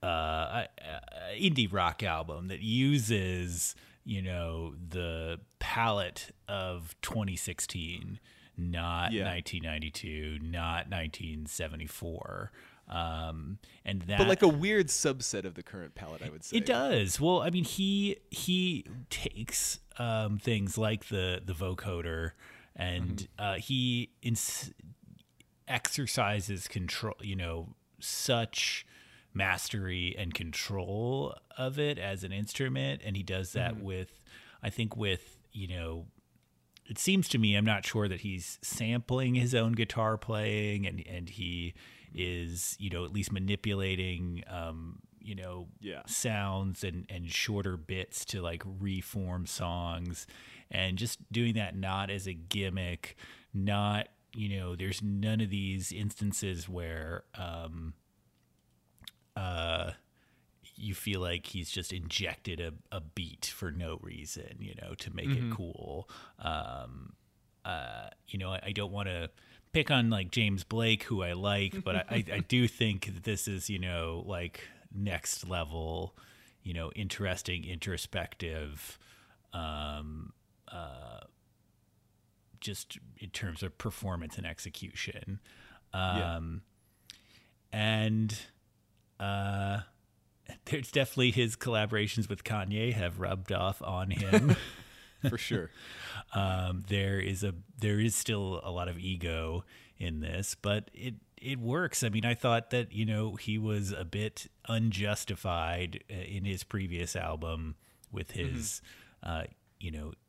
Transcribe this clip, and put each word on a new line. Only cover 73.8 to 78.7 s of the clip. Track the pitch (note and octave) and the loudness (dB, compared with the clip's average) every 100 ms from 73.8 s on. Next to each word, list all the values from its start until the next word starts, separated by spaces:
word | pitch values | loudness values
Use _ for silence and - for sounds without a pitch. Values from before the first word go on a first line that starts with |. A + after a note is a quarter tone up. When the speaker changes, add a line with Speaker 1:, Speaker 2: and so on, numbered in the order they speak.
| F#2 F2 E2 E2 F2 | -2 -2 -2 -4 -4
Speaker 1:
like, | F#2 F2 - - - - G2 | -4 -4 -8 -16 -18 -14 -4
next | G2+ E2+ - - - | -2 -2 -2 -4 -2
level, | F2+ D#2 E2 D#2+ E2 F2 - - - - _ | -2 -2 -2 -2 -2 -4 -10 -20 -20 -20 _
you | - | -6
know, | E2+ E2 - | -4 -4 -4
interesting, | G2+ - G2 F2+ - F2+ - | -6 -2 0 0 -2 -4 -4
introspective, | F2 - F#2 - G2 E2 - E2+ D#2 D2 | -6 -4 -4 -2 -4 -4 -6 -6 -4 -6